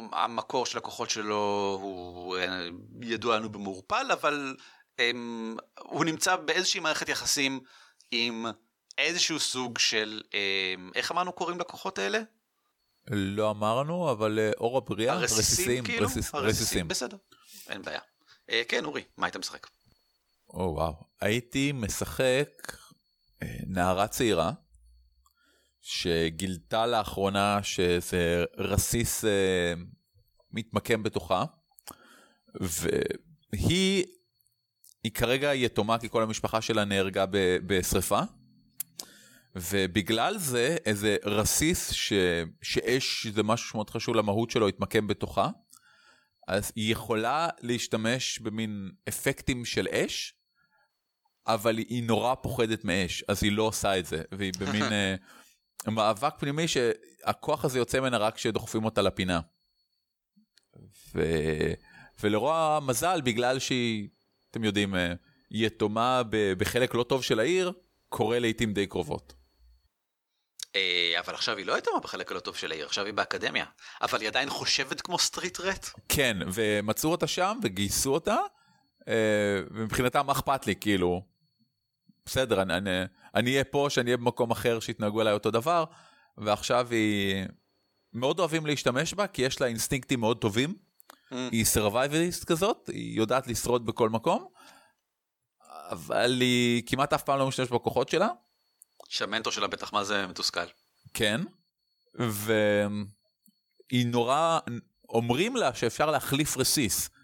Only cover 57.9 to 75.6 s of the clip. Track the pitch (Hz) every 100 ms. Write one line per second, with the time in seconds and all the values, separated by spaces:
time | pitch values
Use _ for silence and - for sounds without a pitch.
57.9 | 131 131 120 107 - 120 107 117 113 110
58.9 | 107 98 - 92 87 82 _ _ _ _
59.9 | _ _ _ _ _ _ _ _ - -
60.9 | - - 85 80 82 76 78 80 - -
61.9 | - - - 104 107 131 160 156 151 139
62.9 | 120 165 185 127 113 123 131 - 127 120
63.9 | 110 101 _ _ _ _ 113 110 101 101
64.9 | 95 87 87 _ _ - 107 110 - 107
65.9 | 110 120 127 117 107 101 92 98 120 123
66.9 | 117 120 135 123 117 123 185 180 - _
67.9 | _ - - 110 120 120 110 117 101 98
68.9 | 95 80 85 - - _ _ - _ _
69.9 | _ _ _ _ _ _ - - 98 95
70.9 | 87 85 85 90 92 - 104 95 135 -
71.9 | 392 - 92 90 92 101 87 87 80 71
72.9 | - 101 104 98 95 117 120 80 - -
73.9 | - 113 120 107 127 139 - 127 - 135
74.9 | 170 - - - - 180 -